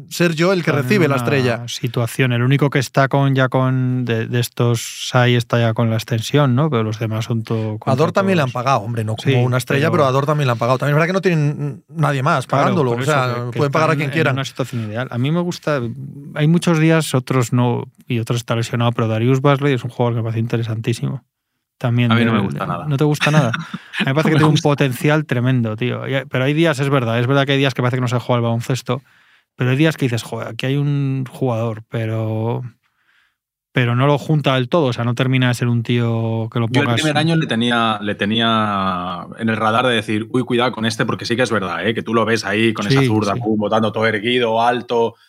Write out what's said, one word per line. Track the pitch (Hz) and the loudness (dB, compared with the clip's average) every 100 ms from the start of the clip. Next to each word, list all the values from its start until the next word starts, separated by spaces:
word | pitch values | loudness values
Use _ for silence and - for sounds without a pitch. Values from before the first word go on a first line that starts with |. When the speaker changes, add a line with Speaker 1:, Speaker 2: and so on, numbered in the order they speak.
| - | -8
Speaker 1:
ser | - 175 156 | 0 0 2
yo | 170 | 2
el | 190 | 2
que | 165 | 2
Speaker 2:
están | 143 | 0
en | |
Speaker 1:
recibe | 127 208 156 | 2 2 4
la | 131 | 2
Speaker 2:
una | |
Speaker 1:
estrella. | 120 143 127 117 120 | 2 2 2 0 -6
Speaker 2:
situación. | - 123 120 117 - 131 | -8 -4 -2 -2 0 0
El | 120 | 2
único | 123 139 143 | 2 4 2
que | 143 | 2
está | 120 - 135 | 0 2 2
con, | 143 139 131 | 2 2 2
ya | 131 | 2
con, | 131 131 131 127 127 123 | 2 2 2 0 -2 0
de, | 113 113 | -2 0
de | 123 | -2
estos, | 117 - 120 117 | -2 0 0 0
Shai | - - - 127 123 123 | -4 -10 -2 2 4 2
está | 117 120 | 2 0
ya | 117 | 2
con | 113 117 | 2 0
la | 110 | 0
extensión, | - 113 110 147 143 123 | -2 -4 0 2 2 2
¿no? | 156 | 2
Pero | 123 | 0
los | 110 107 | -2 -4
demás | 113 110 113 | -4 -4 -2
son | 117 | -4
todo | 107 113 110 107 139 | -2 -4 -4 -4 -2
Speaker 1:
A | 135 | 0
Dort | 165 175 | 2 2
también | 196 180 | 2 2
le | |
han | 135 | 0
Speaker 2:
contratos. | 123 | -2
Speaker 1:
pagado, | 123 135 101 | 0 0 0
hombre, | 117 | -4
no | 107 110 | -4 -2
como | 147 131 | 0 2
Speaker 2:
Sí, | |
Speaker 1:
una | 123 123 | 2 0
estrella, | - 139 156 | 0 0 2
Speaker 2:
pero | 170 | 2
Speaker 1:
pero | 135 | 2
a | |
Dort | 131 143 | 2 0
también | 151 135 | 0 0
le | |
han | 113 | 0
pagado. | 117 131 | 0 0
También | 135 | 2
es | 147 | 2
verdad | 165 | 2
que | |
no | 190 | 0
tienen | 185 165 147 147 143 120 - | 2 2 0 -2 -6 -8 -12
nadie | 156 147 143 | -2 0 0
más | 139 156 - | 0 0 0
Speaker 2:
Claro, | 135 | 0
Speaker 1:
pagándolo, | 170 190 131 | 2 2 2
Speaker 2:
por | 120 | 0
Speaker 1:
o | |
Speaker 2:
eso, | 135 | 0
Speaker 1:
sea, | 147 127 120 120 | 0 0 -2 -4
Speaker 2:
que, | |
que | 117 | -2
Speaker 1:
pueden | 147 | 0
pagar | 156 156 | 2 2
a | |
Speaker 2:
están | 147 | 2
Speaker 1:
quien | 147 | 0
Speaker 2:
en | |
Speaker 1:
quieran. | 147 151 131 | 0 0 0
Speaker 2:
una | 135 | -4
situación | - 127 120 110 | -6 -6 -6 -6
ideal. | 107 131 | -6 -6
A | 117 | -4
mí | 131 | -2
me | 170 | 0
gusta, | 175 165 - 147 120 120 135 - 143 - | -2 -4 -4 -2 -4 -8 -12 -14 -12 0
hay | 151 | 2
muchos | 170 175 165 | 4 2 2
días, | 160 160 156 | 4 2 2
otros | 131 123 131 117 | -2 0 0 0
no, | 127 123 120 131 - - | 2 2 0 -6 -14 -6
y | 120 | -6
otros | 113 120 | -2 -4
está | - 117 | -4 -4
lesionado, | 113 120 120 | -2 0 0
pero | 117 113 | 0 -2
Darius | 110 120 135 | 0 2 2
Bazley | 143 135 143 | 2 2 0
es | 127 | -2
un | 123 | -4
jugador | - 120 | -2 -2
que | 117 | 0
me | |
parece | 113 110 | -2 -2
interesantísimo. | 117 117 113 110 113 113 135 135 - _ _ _ _ _ | -2 -2 -4 -4 -4 -4 -4 -8 -12 _ _ _ _ _
También | 123 120 120 | -2 2 2
Speaker 3:
A | 113 | 2
mí | |
no | 117 | 2
Speaker 2:
de, | 110 | 0
Speaker 3:
me | 98 | -2
gusta | 71 | -4
Speaker 2:
de, | 95 | -6
Speaker 3:
nada. | 87 151 | -6 -4
Speaker 2:
¿no | 135 | 0
te | |
gusta | 151 147 - | 0 2 2
nada? | 151 123 | 2 2
Speaker 3:
<laughs> | 117 165 - - - | -2 -8 -14 -12 -4
Speaker 2:
A | |
mí | 139 | 0
me | |
parece | 135 | 0
Speaker 3:
No | |
Speaker 2:
que | 143 | 2
Speaker 3:
me | 156 | 4
Speaker 2:
tiene | 156 | 4
un | |
Speaker 3:
gusta. | 151 151 | 4 2
Speaker 2:
potencial | 143 143 120 147 156 151 | 2 0 0 2 2 0
tremendo, | 123 123 131 113 107 | -2 0 0 0 -2
tío. | 123 117 120 | -4 -4 -4
Y, | 135 135 | -6 -4
pero | 123 131 | -2 0
hay | |
días, | 147 165 135 | 2 2 2
es | 139 | 0
verdad, | 139 117 117 | 2 2 0
es | 120 | 2
verdad | 139 139 | 2 2
que | |
hay | 139 | 2
días | 139 | 2
que | 123 | 2
parece | 123 127 | 2 2
que | |
no | 123 | 0
se | 123 | -2
juega | - 123 | 0 0
al | |
baloncesto, | 117 117 120 127 - 123 - _ _ _ _ - | 2 -2 -2 -4 -2 -6 -8 _ _ _ _ -4
pero | 127 | 0
hay | 131 | 2
días | 160 151 | 2 2
que | 135 | -2
dices, | 117 | -2
"Joder, | - 113 113 | -6 -10 -10
aquí | 117 131 | -6 -4
hay | 143 | -2
un | 143 143 139 135 131 | 0 0 -2 -4 -6
jugador", | - 131 113 117 110 - | -4 -2 0 -2 -6 -8
pero, | 117 110 110 110 110 113 123 123 - _ _ _ _ _ _ _ _ _ | -6 -4 -2 -2 -2 -2 -4 -8 -16 _ _ _ _ _ _ _ _ _
pero | - 120 | 0 2
no | 120 139 | 2 2
lo | 147 | 2
junta | - 156 139 131 | 0 0 2 0
del | 123 | 2
todo, | 175 135 | 2 2
o | |
sea, | 117 | 0
no | 117 120 | -2 0
termina | 127 131 127 | 0 2 2
de | |
ser | 123 123 | 2 0
un | 120 | 0
tío | 113 120 117 113 113 113 113 | 0 0 0 0 -2 -2 -4
que | 120 | -4
lo | 113 | 0
Speaker 3:
Yo | 127 | 2
el | 143 | 2
Speaker 2:
pongas | 120 | 2
Speaker 3:
primer | 156 151 | 0 2
año | 160 160 | 2 0
le | 123 | 0
tenía, | 113 120 120 113 104 | 0 0 2 0 0
le | 104 101 | -4 -2
tenía | 101 113 117 110 107 101 95 90 90 90 - - | -2 0 2 2 0 0 -2 -2 -6 -8 -12 -6
en | 113 | -2
el | 107 | 0
radar | 110 113 127 | 2 2 2
de | 113 | 0
decir, | 104 107 110 | 0 -4 -2
"Uy, | 127 123 | -4 0
cuidado | 123 123 | 0 0
con | 107 113 | -2 -4
este", | 110 113 | -2 -4
porque | 101 - | -4 -4
sí | 117 | -2
que | |
es | 123 | 0
verdad, | 110 92 85 95 | 0 -2 -4 -4
¿eh? | |
Que | 113 | -4
tú | 98 | -2
lo | 113 | -2
ves | 110 113 98 | 0 0 -2
ahí | 104 113 | 0 0
con | 107 104 | 0 0
esa | 135 | 2
Speaker 2:
Sí, | 135 | 4
Speaker 3:
zurda, | 107 101 | 2 0
Speaker 2:
sí. | 101 | -2
Speaker 3:
pum, | 113 107 | -2 -2
botando | 104 110 110 | 0 0 0
todo | 110 110 | 0 -2
erguido, | 107 110 123 117 113 | 0 0 0 0 2
alto, | 120 123 107 120 117 - | 2 0 -2 0 0 -4